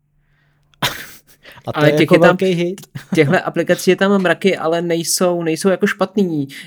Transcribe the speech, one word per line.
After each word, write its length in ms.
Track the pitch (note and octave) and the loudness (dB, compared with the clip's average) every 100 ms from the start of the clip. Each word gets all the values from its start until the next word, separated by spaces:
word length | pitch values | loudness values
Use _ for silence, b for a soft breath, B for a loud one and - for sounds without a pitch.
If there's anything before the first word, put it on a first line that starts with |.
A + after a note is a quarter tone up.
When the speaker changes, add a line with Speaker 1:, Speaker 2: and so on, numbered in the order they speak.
| _ _ _ _ _ _ _ _ | _ _ _ _ _ _ _ _
Speaker 1:
<laughs> 360 | - - - - _ _ B B - | -10 -8 -16 -20 _ _ B B -6
A 60 | |
to 40 | C3+ | 0
Speaker 2:
Ale 100 | D3+ | 2
Speaker 1:
je 40 | |
Speaker 2:
těch 100 | D3+ | 2
Speaker 1:
jako 140 | D#3 E3+ | 4 4
Speaker 2:
je 40 | |
tam, 80 | E3+ | 4
Speaker 1:
velký 180 | F3+ F#3+ | 4 0
hit. 360 | F3 F3 F#3+ - - | 0 -2 -6 -14 -18
<laughs> 180 | - E3+ | -4 0
Speaker 2:
těchhle 260 | C#3+ F3+ | 2 2
aplikací 480 | - - D#3+ F3+ - | -2 -4 -2 0 0
je 60 | F3+ | 2
tam 260 | G3 G3+ | 2 2
mraky, 360 | F3+ D#3+ G3 F3 | 0 0 0 0
ale 240 | D#3 E3+ | -2 -2
nejsou, 640 | F3 E3+ E3 - F#3 F3 | -2 -4 -2 -2 0 0
nejsou 260 | E3+ D#3+ G3 | -2 -2 0
jako 180 | F3+ G3+ | 0 0
špatný. 600 | - F#3+ - F#3+ D#3 C3+ B | -2 -4 -2 -2 -2 -6 B